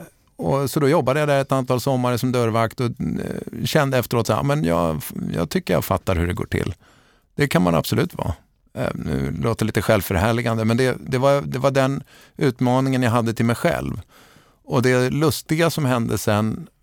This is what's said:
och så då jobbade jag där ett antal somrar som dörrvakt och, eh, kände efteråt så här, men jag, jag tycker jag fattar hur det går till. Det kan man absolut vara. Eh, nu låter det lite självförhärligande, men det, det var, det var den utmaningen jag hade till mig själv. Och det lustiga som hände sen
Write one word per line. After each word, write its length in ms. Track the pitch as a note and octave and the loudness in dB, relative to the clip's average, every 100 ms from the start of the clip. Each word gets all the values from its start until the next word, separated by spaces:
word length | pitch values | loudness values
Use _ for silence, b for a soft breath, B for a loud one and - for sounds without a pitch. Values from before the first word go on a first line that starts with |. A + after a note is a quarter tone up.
| E3+ _ _ - | -10 _ _ -6
och 340 | E3 C#3 C#3 | -2 0 0
så 100 | D#3+ | 2
då 80 | C#3 | 4
jobbade 320 | E3 B2+ D3 | 4 2 0
jag 80 | D3 | 2
där 120 | C#3 | 2
ett 120 | C3+ | 2
antal 280 | C3+ B2+ B2+ | -2 0 0
somrar 360 | C#3 B2+ B2 A#2+ | 0 0 0 0
som 160 | C3 | 0
dörrvakt 480 | B2 A#2 A2+ A2+ - | 0 2 2 0 0
och, 60 | A#2+ | -4
eh, 760 | - - - - - - - | -2 -4 -4 -4 -6 -8 -6
kände 340 | - D#3 C#3 B2+ | 0 0 2 0
efteråt 280 | - A#2 A2+ | 0 0 0
så 60 | |
här, 80 | G#2+ | 0
men 220 | C#3 D3 | 0 0
jag, 380 | E2 E2+ E2 D#2 - - F2 | 2 2 0 -2 -6 -8 -6
jag 160 | A1 E2+ | -4 -2
tycker 240 | F#3 - | -4 0
jag 100 | E2 | -2
fattar 320 | - F#2+ - F2 | 0 -2 0 0
hur 100 | E2+ | 0
det 60 | |
går 120 | F#2 - | -2 -4
till. 280 | - - - b b b b b | -2 -4 -6 b b b b b
Det 140 | - C#3+ | -2 0
kan 140 | - | 2
man 120 | F2 | 2
absolut 400 | D#2+ - A2+ F3 | 2 0 0 -2
vara. 180 | - - - _ _ _ | -4 -6 -6 _ _ _
Eh, 140 | - - | -6 -6
nu 420 | - - C2+ C#2 - | -4 -4 -2 -2 -2
låter 220 | A#2 A2 | -2 -2
det 20 | A2 | 0
lite 160 | A2 | 0
självförhärligande, 840 | - A2 - F#2+ G#2+ A#2 A#2+ A2+ | 2 2 2 0 2 0 -2 0
men 120 | A2 A#2 | 2 2
det, 200 | B2+ - | 2 -2
det 180 | - C3 | -4 0
var, 240 | C#3 C#3+ | 2 2
det 160 | D3 C3+ | 0 -2
var 120 | C#3 | 0
den 320 | C3+ C3 C#3 B B B - | 2 0 -2 B B B -2
utmaningen 640 | C#3 A#2+ B2 B2+ C3+ C3 | -2 2 2 2 2 2
jag 80 | B2 | 2
hade 240 | A#2+ A2+ | 2 0
till 100 | A#2 | 0
mig 120 | A#2 A#2 | 0 0
själv. 440 | - C2 C2+ - - b b b b b | 0 -2 -4 -8 -10 b b b b b
Och 180 | - C3+ | -4 0
det 280 | B2 B2+ B2+ | 2 2 2
lustiga 600 | C#3+ D#3 - - D#3+ E3 | 2 0 0 -2 0 0
som 140 | - | 0
hände 340 | C3+ B2 A#2 A2 | 0 0 0 -2
sen 480 | - G#2 A2 - D#3+ _ | 0 0 0 -4 -10 _